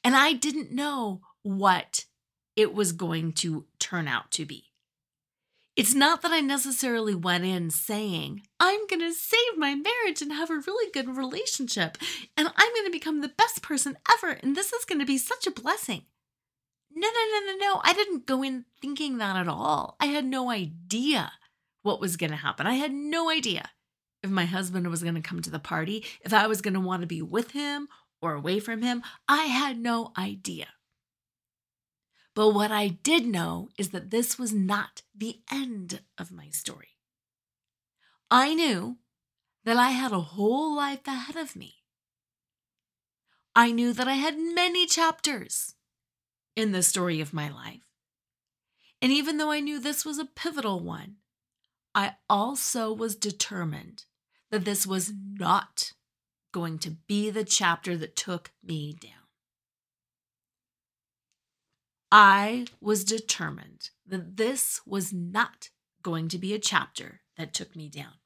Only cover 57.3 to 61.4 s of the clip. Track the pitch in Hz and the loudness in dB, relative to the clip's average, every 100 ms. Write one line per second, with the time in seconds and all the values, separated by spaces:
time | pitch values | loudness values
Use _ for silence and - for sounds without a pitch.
57.3 | 208 214 - 185 170 185 175 156 - - | -2 0 2 2 0 -2 -4 -4 -8 -6
58.3 | 175 - _ 180 160 147 147 110 - _ | -8 -8 _ -8 -8 -8 -12 -20 -20 _
59.3 | _ _ _ _ _ _ _ _ _ _ | _ _ _ _ _ _ _ _ _ _
60.3 | _ _ _ _ _ _ _ _ _ _ | _ _ _ _ _ _ _ _ _ _
61.3 | _ | _